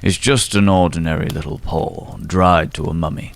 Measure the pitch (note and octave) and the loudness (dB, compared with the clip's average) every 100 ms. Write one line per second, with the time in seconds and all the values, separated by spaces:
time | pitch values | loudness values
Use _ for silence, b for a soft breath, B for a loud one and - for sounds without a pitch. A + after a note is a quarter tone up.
0 | A2+ G2 - C3+ - G#2 G2+ F#2+ F2+ E2+ | 2 0 2 2 2 2 4 6 4 0
1 | E2 D#2+ D#2+ C#2+ D2+ D2+ - D#2+ - E2+ | -2 -2 -2 -6 -8 -8 -4 -4 -4 -8
2 | - - - F#2 F#2 F2 D#2 - D#2+ E2 | -14 -14 -4 2 4 4 2 -4 -4 -2
3 | D#2+ C#2+ - | -4 -4 -10